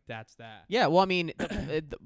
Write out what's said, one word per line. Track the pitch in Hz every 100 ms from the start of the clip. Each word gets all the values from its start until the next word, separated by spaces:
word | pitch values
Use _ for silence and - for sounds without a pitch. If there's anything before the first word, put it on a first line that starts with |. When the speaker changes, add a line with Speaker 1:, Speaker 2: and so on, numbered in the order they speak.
| -
Speaker 1:
"That's | 113 110 -
that." | 113 107 82
Speaker 2:
Yeah, | 196 170
well, | 170
I | 190
mean, | 185 165
Speaker 1:
<clears throat> | -
Speaker 2:
the, | -
uh, | - 139 156 156
the, | -